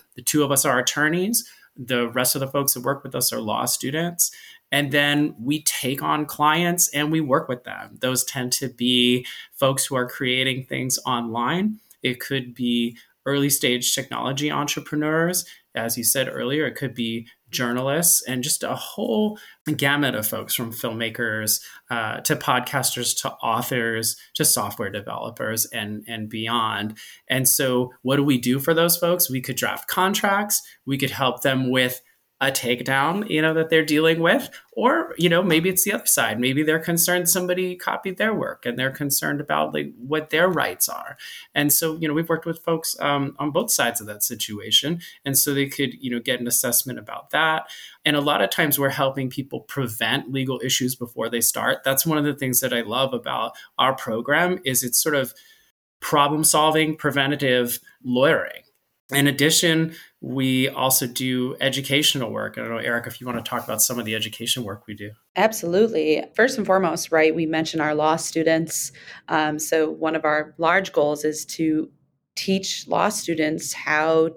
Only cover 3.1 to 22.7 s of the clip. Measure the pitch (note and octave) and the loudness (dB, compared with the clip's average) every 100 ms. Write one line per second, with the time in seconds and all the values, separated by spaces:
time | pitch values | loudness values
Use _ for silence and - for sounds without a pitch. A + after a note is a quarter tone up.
3.1 | C3 A#2+ A#2+ A2 A2+ B2 - B2+ D#3 E3+ | -2 -2 -2 -2 0 0 -2 -2 -2 -2
4.1 | F3 - - - - _ C#3+ C#3+ D3 C#3+ | 0 -2 -4 -20 -20 _ 0 2 2 4
5.1 | D3 D3+ - A#2+ D3+ - - B2+ C#3 D3+ | 4 2 -2 -2 -2 -2 -2 -2 -2 0
6.1 | D3+ D3 - D3 D#3 F3 E3+ - C#3+ D3+ | -2 -2 2 2 4 2 2 0 2 0
7.1 | D#3+ D3 C#3+ E3 B2 - F#2+ G#2 A2 B2+ | 0 2 2 0 -6 -8 -14 -14 -4 -2
8.1 | B2+ - C3+ B2 - C3 A#2+ B2 B2 B2 | 0 -2 -4 -2 -2 -4 -2 2 4 6
9.1 | B2 B2+ - - - C3+ C3+ - C3 B2 | 4 -2 -14 -18 0 2 2 -2 -2 -4
10.1 | - C3 B2+ C3 B2+ B2+ C3 B2+ - B2+ | -4 -2 0 0 -2 -6 -6 -4 -4 -2
11.1 | A#2+ A#2 A#2 A#2+ E3+ G#3 G#3+ _ _ C3 | -4 -2 -2 -2 0 -2 -4 _ _ -4
12.1 | B2 - C3+ B2 A#2 A#2+ A#2+ A#2 A#2 - | -4 -4 -6 -6 -4 0 0 0 -4 -18
13.1 | _ - C#3 C#3+ C#3+ C3+ B2 B2+ - C3 | _ -4 0 2 2 0 0 0 -2 -4
14.1 | A#2 B2 C3+ D3 C#3+ D3 - - D3+ D3+ | -4 -4 -2 -2 -2 -2 -4 -4 -2 0
15.1 | D#3+ E3+ F3+ - - _ - A#2 A#2+ A2+ | 2 2 0 -6 -12 _ -6 -4 -2 0
16.1 | C#3 - - A#2+ D3 D3 - C3 A2+ A2+ | 0 0 -2 -2 -2 -2 -4 -6 -4 -4
17.1 | A2+ A2+ _ _ A#2+ B2 B2 C3+ D3+ E3+ | -4 -8 _ _ -4 -2 0 0 0 2
18.1 | - - B2+ B2 - - B2+ - - G#3 | 2 0 -4 -2 -2 -4 -6 -8 -6 0
19.1 | A3 G#3+ G#3+ - - - D3+ C#3 C#3+ C#3 | 2 0 -2 -14 -10 -6 0 2 2 2
20.1 | A#2 G#2+ G#2 - - A#2 A2+ B2 A2+ A2+ | 0 -4 -6 -4 -4 -6 -6 -6 -4 -6
21.1 | A2+ A#2 A2 A2 - - - - A#2+ A2 | -4 -4 -2 -2 -2 -4 -18 -6 -4 -4
22.1 | - - C3 - B2 B2 | -2 -2 0 2 0 0